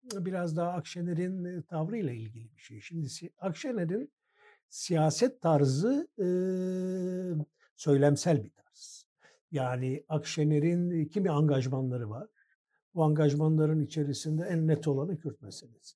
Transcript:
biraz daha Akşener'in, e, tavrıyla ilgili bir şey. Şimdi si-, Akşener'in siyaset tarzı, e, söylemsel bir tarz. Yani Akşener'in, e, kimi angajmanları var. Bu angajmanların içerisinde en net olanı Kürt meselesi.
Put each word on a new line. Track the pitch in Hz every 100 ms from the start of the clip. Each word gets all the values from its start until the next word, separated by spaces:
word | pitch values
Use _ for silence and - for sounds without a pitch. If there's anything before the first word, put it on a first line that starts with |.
| 254
biraz | 202 180 185 175 160
daha | 175
Akşener'in, | 180 160 180 175 170 180 190
e, | 175 180
tavrıyla | - 165 160 226 170
ilgili | 120 110 113 113 _
bir |
şey. | - 110
Şimdi | - 165 143
si-, | - 170 _
Akşener'in | 190 165 294 233 170 196 294 _ _ _ _ _ _
siyaset | - - 165 156 151 254 -
tarzı, | 175 156 139 131 202 277 330 -
e, | 180 180 185 185 185 185 185 185 185 180 185 165 147 _ _ _
söylemsel | 160 143 143 143 156 -
bir | 101
tarz. | _ _ _ - - _ _ _ _ _
Yani | 143 127 127 131 139 -
Akşener'in, | 156 151 - 147 151 156 175 175
e, | 170 156
kimi | 208 190
angajmanları | 147 156 135 131 131 131 123 113
var. | 113 214 _ _ _ _ _ _
Bu | 175
angajmanların | 156 151 151 147 156 156 156 156
içerisinde | 147 - 143 143 160 156
en | 175 170 156
net | 156 156
olanı | 139 156 170
Kürt | 147 110
meselesi. | 107 - 120 117 -